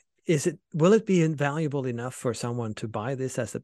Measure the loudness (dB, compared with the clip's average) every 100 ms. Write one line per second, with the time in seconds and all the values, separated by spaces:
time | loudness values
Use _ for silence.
0 | _ _ 0 0 0 -4 _ 2 6 6
1 | 4 4 4 2 0 0 -2 -2 -4 -4
2 | -6 -4 -4 -2 -4 -4 -4 -6 -6 -6
3 | -4 -4 -4 -4 -6 -8